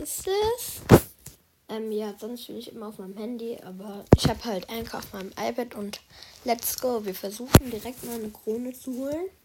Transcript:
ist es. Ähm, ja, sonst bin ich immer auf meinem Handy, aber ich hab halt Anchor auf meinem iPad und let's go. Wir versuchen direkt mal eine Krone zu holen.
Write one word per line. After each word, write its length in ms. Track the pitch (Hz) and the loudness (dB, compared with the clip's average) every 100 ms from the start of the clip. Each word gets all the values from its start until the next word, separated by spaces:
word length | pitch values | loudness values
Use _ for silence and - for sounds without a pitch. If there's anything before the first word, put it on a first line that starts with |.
ist 240 | 302 - - | -2 -4 0
es. 540 | 392 427 480 - - - - - - - - _ _ - | 4 4 2 -4 -8 10 10 10 -8 -20 -20 _ _ -10
Ähm, 240 | 220 220 | -6 -2
ja, 260 | 214 214 202 | -2 -2 -4
sonst 300 | 214 240 - | -8 -8 -8
bin 80 | 214 | -10
ich 160 | 240 | -10
immer 160 | 226 208 | -10 -10
auf 100 | 220 | -10
meinem 180 | 190 196 | -10 -8
Handy, 440 | 220 240 233 - | -6 -6 -6 -8
aber 420 | 185 185 208 202 196 - | -10 -10 -10 -12 4 6
ich 120 | - | 6
hab 160 | 220 | 0
halt 240 | 240 190 - | -2 -4 -4
Anchor 300 | 226 233 262 | -6 -6 -8
auf 140 | - | -10
meinem 180 | 202 190 - | -10 -10 -4
iPad 380 | 180 240 240 117 | -4 -2 -6 -6
und 240 | 101 - - - - - | -8 -10 -16 -20 -20 -10
let's 380 | 247 233 - - | -2 0 0 0
go. 240 | 254 240 | 0 0
Wir 100 | 208 | -2
versuchen 560 | 185 196 214 247 - 262 | -4 -6 -8 4 4 6
direkt 320 | 220 220 262 | -4 -6 -8
mal 140 | 240 233 | -8 -6
eine 140 | 214 | -6
Krone 420 | 214 - 220 247 | -6 -4 -2 -2
zu 200 | 254 - | -6 -6
holen. 340 | 247 269 302 370 - | -4 -2 -2 -4 -8